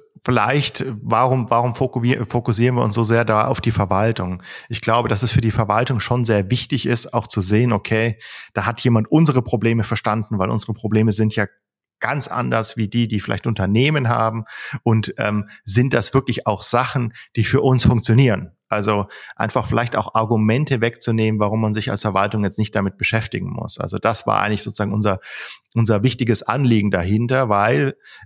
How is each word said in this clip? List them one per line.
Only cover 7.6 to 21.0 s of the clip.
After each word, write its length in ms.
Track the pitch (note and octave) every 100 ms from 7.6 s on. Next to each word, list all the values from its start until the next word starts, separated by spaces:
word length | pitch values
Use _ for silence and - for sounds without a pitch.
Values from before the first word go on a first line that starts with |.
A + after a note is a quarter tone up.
| B2
okay, 480 | G#2 - A2 A#2 A2 - - -
da 140 | - G2
hat 140 | A#2
jemand 280 | C3 A#2 G#2+
unsere 320 | D#3 D#3+ C3
Probleme 420 | A#2 A#2 A2+ A#2
verstanden, 540 | G#2+ A2 - A2 A2 G#2
weil 120 | F#2+
unsere 240 | A2+ -
Probleme 380 | G#2+ G#2+ G#2+ A2+
sind 240 | G#2 G#2+ A2
ja 120 | G#2 _ _ _ _ _
ganz 280 | A2 C#3+ -
anders 480 | B2 B2 A#2 A2 -
wie 140 | G#2
die, 180 | A#2+ A#2
die 140 | G#2+
vielleicht 260 | - G#2 B2
Unternehmen 600 | A2 F#2+ G#2+ C3+ D3+ A#2+
haben 340 | A#2 A2+ A2+ A2+ - - -
und, 300 | - A2 G2+ -
ähm, 300 | G#2+ G#2 G#2 -
sind 300 | - G2 B2+
das 200 | A#2+ A2+
wirklich 320 | C3 B2+ A2+ -
auch 160 | G2+
Sachen, 520 | - A#2+ B2+ C3 A#2 - - -
die 80 | G#2+
für 160 | C3+
uns 240 | C3 B2+ -
funktionieren? 680 | B2 - A2+ C3+ G2+ F2 - _
Also 380 | G#2+ G#2 G#2 G2 - - -
einfach 320 | G#2+ C3 A#2
vielleicht 280 | A#2 A#2+ -
auch 200 | - -
Argumente 640 | A2 A2+ G#2+ A#2 D3+ B2
wegzunehmen, 580 | A#2 -